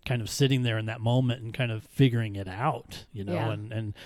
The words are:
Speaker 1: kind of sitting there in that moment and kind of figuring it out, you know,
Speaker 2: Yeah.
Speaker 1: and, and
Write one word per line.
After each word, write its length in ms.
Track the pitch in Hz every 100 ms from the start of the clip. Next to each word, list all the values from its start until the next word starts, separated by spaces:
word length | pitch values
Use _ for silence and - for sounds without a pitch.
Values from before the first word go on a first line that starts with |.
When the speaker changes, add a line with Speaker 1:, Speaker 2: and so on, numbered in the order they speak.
| -
Speaker 1:
kind 160 | 120
of 80 | 107
sitting 340 | - 135 131
there 140 | 123 110
in 100 | 110
that 120 | 113
moment 400 | 113 127 127 117
and 120 | 113
kind 180 | - 123
of 120 | 110 -
figuring 500 | - 131 117 107 98
it 120 | 95
out, 560 | 95 147 - - - -
you 100 | -
know, 100 | 196
Speaker 2:
Yeah. 180 | 175 110
Speaker 1:
and, 200 | 104 107
and 220 | 110 107 -